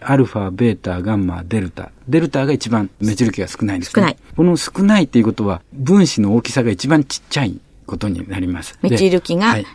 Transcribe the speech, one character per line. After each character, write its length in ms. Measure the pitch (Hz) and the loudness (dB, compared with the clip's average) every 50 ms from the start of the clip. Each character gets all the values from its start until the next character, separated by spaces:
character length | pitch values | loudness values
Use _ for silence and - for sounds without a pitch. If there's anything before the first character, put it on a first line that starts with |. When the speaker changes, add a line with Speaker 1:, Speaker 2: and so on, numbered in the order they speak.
Speaker 1:
ア 160 | - - 139 | -4 0 2
ル 80 | 135 127 | 2 2
フ 140 | 113 - 117 | 2 0 -6
ァ、 120 | 98 95 | -6 -6
ベ 220 | 90 95 120 117 104 | -2 0 0 0 0
ー 60 | - | 0
タ、 240 | - 98 90 90 87 | -4 -6 -6 -4 -4
ガ 140 | 104 110 | -2 -2
ン 100 | 101 95 | -2 -2
マ、 160 | 90 85 87 87 | -2 -4 -6 -8
デ 140 | 87 113 110 | -4 -4 -4
ル 100 | 95 87 | -4 -4
タ、 200 | - - 95 - - - - 127 | -8 -12 -14 -16 -16 -18 -8 0
デ 120 | 127 165 | 0 0
ル 80 | 165 165 | 0 0
タ 180 | - 143 131 | -2 -2 0
が 60 | 139 147 | 0 0
一 160 | 127 - 107 | -2 -2 0
番 220 | 117 113 104 92 - - | -2 -2 -2 -2 -6 -4
メ 140 | 104 107 107 | -2 -2 0
チ 100 | - 123 | 2 0
ル 80 | 113 95 | 0 0
基 80 | - | -2
が 80 | 95 92 | -6 -8
少 100 | - - - | -6 -4 -4
な 120 | 104 98 | -4 -2
い 40 | 92 | -4
ん 20 | |
で 60 | 87 | -6
す 20 | - | -2
ね。 40 | - | 0
Speaker 2:
少 60 | 226 190 | 2 2
な 80 | 160 | 2
い。 60 | - _ _ - - | 0 _ _ -10 -2
Speaker 1:
こ 80 | - 165 | 2 2
の 120 | 180 175 | 4 2
少 260 | 156 - - - - 196 | 2 -2 -4 -2 0 2
な 180 | 202 214 202 | 4 4 4
い 80 | 170 - | 2 2
と 100 | - 123 | 2 2
い 40 | 110 | 2
う 20 | |
こ 80 | 110 101 | 2 0
と 140 | - 107 | -2 -2
は、 160 | 101 92 82 - _ - | -4 -4 -4 -8 _ -12
分 340 | 139 131 131 190 202 185 | -6 0 4 6 6 6
子 140 | 147 - - | 4 2 0
の 160 | 104 98 104 | 0 2 2
大 60 | 117 113 | 0 0
き 100 | - - | 0 -2
さ 100 | 139 120 | 0 0
が 80 | 113 | 0
一 180 | 101 - - 131 | 0 -2 0 2
番 160 | 160 156 143 | 2 2 2
ち 180 | - - - _ | 0 -4 -12 _
っ 40 | - | -6
ち 100 | - 147 | -4 -2
ゃ 60 | 135 | -2
い 140 | 101 85 - _ _ _ - - | -2 -4 -8 _ _ _ -20 -16
こ 100 | - - | -12 -10
と 120 | 90 107 104 | -6 -4 -4
に 200 | 92 85 90 98 | -4 -4 -8 -8
な 100 | 98 92 | -8 -6
り 80 | 90 | -4
ま 160 | 90 90 90 - | -4 -6 -6 -8
す。 160 | - - - - | -12 -10 -2 0
で、 80 | 185 | 0
Speaker 2:
メ 80 | 220 - | 2 4
チ 120 | 190 190 | 4 4
ル 100 | 175 180 | 2 2
基 160 | - - 170 | 0 0 -2
が 120 | 175 202 226 | 0 2 2
Speaker 1:
は 100 | 233 110 | 0 0
い。 80 | 104 - - | -2 -8 -12